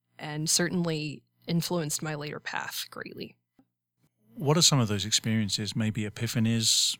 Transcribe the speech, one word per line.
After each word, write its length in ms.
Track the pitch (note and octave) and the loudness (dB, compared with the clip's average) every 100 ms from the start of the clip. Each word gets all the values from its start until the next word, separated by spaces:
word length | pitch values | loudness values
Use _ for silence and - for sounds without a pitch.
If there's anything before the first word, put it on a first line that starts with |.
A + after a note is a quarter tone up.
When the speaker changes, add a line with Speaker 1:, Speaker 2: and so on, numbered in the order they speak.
| _ - | _ -14
Speaker 1:
and 320 | D3+ D3+ D#3 | -8 -4 0
certainly 720 | - F3 F#3 E3+ D#3 D3+ C3+ _ _ - | 2 2 0 0 -2 -4 -10 _ _ -2
influenced 560 | E3+ D#3+ F3+ D3+ - | 0 2 0 -2 -2
my 120 | D#3 D3+ | -4 -6
later 260 | D3 - | -6 -8
path 460 | - - - - - | -6 -6 -6 -8 -10
greatly. 460 | - - - - - _ _ _ _ _ _ _ _ _ - | -10 -12 -10 -12 -14 _ _ _ _ _ _ _ _ _ -4
Speaker 2:
What 220 | C#3+ D#3+ | 2 4
are 40 | |
some 180 | E3 D3 | 6 6
of 80 | A2 | 4
those 180 | G#2 G2+ | 0 0
experiences? 720 | - A#2 A2 G#2 - G2+ - | 0 2 0 0 -2 -4 0
Maybe 280 | A2 G#2 | 0 0
epiphanies, 920 | G#2+ - A#2 B2 A2+ A#2 G#2+ - - - | -4 -4 -4 0 2 2 4 4 2 0